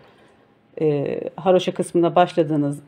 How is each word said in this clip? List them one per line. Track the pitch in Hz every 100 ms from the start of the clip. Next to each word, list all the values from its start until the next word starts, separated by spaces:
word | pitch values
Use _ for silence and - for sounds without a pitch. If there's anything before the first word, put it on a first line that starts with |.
| - _ _ _ _ _ _ -
e, | 156 143 - - - -
haroşa | 185 185 180
kısmına | 185 175 170 165
başladığınız, | 180 175 175 151 151 143 143